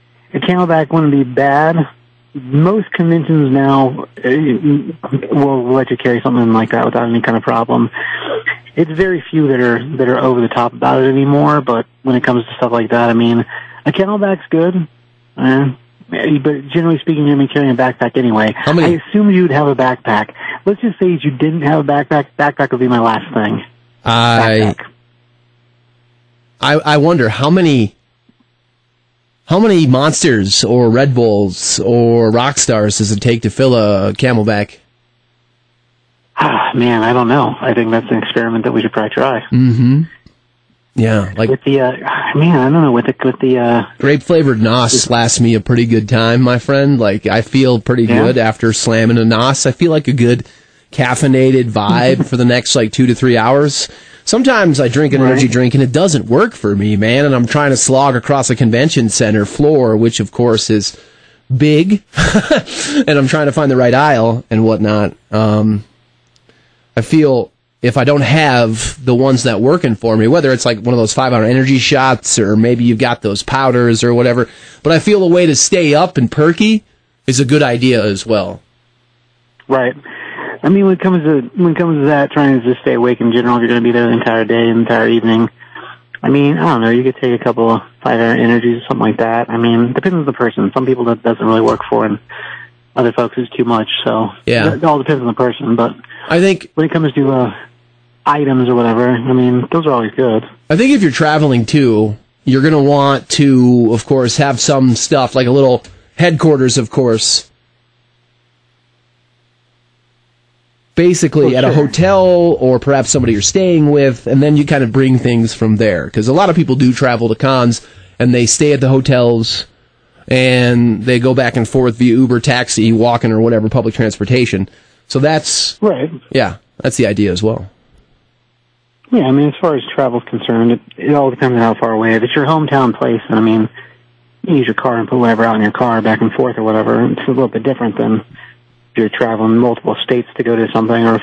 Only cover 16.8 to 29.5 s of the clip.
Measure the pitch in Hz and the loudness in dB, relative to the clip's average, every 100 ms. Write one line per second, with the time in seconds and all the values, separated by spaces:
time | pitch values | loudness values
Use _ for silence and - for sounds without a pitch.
16.8 | 165 156 - 151 147 143 135 147 139 123 | 0 0 -2 -2 2 2 0 0 0 0
17.8 | 127 123 120 - 123 107 110 - - 165 | -2 -2 -4 0 0 0 0 -2 -2 2
18.8 | 165 165 - 208 208 185 175 139 147 131 | 2 0 -2 0 4 4 2 2 0 0
19.8 | 127 123 - 104 107 - - - 190 202 | 0 -2 -2 -4 -4 -10 -14 -8 -4 -2
20.8 | 240 - 185 165 147 127 156 160 143 156 | -2 -2 0 0 -2 -2 -2 -2 0 0
21.8 | 139 143 143 147 - - 147 - 143 123 | 0 -2 0 -2 -4 -2 -4 -2 -2 0
22.8 | 127 123 117 110 - - 107 113 - _ | 0 2 0 -2 -4 -4 -4 -4 -10 _
23.8 | _ _ 117 117 117 117 113 110 107 - | _ _ -4 0 2 2 2 2 0 -2
24.8 | - _ _ _ _ _ _ _ _ _ | -12 _ _ _ _ _ _ _ _ _
25.8 | _ _ _ _ _ _ _ _ 131 147 | _ _ _ _ _ _ _ _ -2 0
26.8 | 151 151 151 170 113 101 139 185 170 135 | 2 2 2 2 0 0 0 2 2 2
27.8 | 104 - _ _ _ _ _ _ _ _ | 0 -4 _ _ _ _ _ _ _ _
28.8 | _ _ _ _ _ _ - | _ _ _ _ _ _ -2